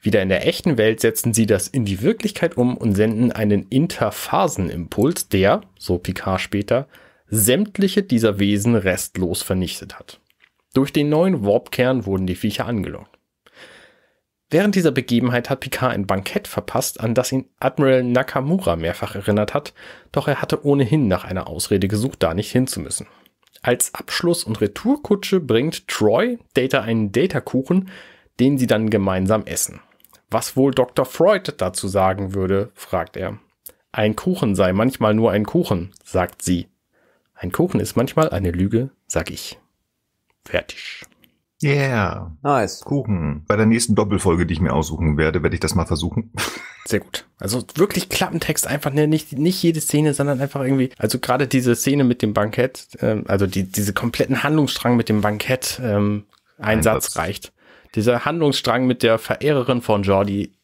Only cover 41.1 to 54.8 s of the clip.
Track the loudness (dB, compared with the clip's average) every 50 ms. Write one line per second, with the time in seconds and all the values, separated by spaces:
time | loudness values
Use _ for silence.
41.1 | _ _ _ _ _ _ _ _ _ _ -2 0 2 2 0 0 0 0 0 0
42.1 | -2 -6 -10 -12 -14 -8 -2 0 0 2 0 -2 -4 -10 -8 -4 -4 -4 -2 -2
43.1 | -2 -2 0 -2 -4 -6 -2 _ 2 4 4 4 4 4 2 2 2 2 2 2
44.1 | 0 0 2 2 2 2 2 0 0 0 0 0 2 0 0 -2 -2 -2 0 0
45.1 | 2 2 2 2 2 2 0 0 -2 0 -2 -2 0 0 0 0 -2 -4 -4 -4
46.1 | -4 -4 -6 -6 _ -8 -8 -8 -8 -12 -16 -18 -20 -18 -10 -4 -4 -4 -4 -6
47.1 | -16 -16 -16 _ _ _ -8 -4 -4 -4 -6 -6 0 0 0 0 0 -4 -4 -4
48.1 | -2 -2 -2 -2 -2 -4 -4 -2 -2 -2 -2 -4 -4 -4 -4 -2 0 2 2 2
49.1 | 2 0 -2 -4 -4 0 0 0 0 2 0 0 0 0 -2 0 0 2 2 2
50.1 | 0 0 -2 -2 -2 -2 -4 -4 -4 -4 -2 0 2 2 0 -2 -2 _ -4 -2
51.1 | -2 -2 -2 -2 0 0 0 2 2 2 4 4 2 2 2 0 2 4 4 2
52.1 | 2 2 0 0 2 0 0 0 0 0 0 0 0 -8 -20 _ -10 -4 -2 -2
53.1 | 0 -2 -2 -2 0 0 0 0 0 -2 -4 -4 -4 -4 -2 -2 -2 -2 -4 -4
54.1 | 0 0 0 0 0 0 0 2 2 2 2 2 0 -2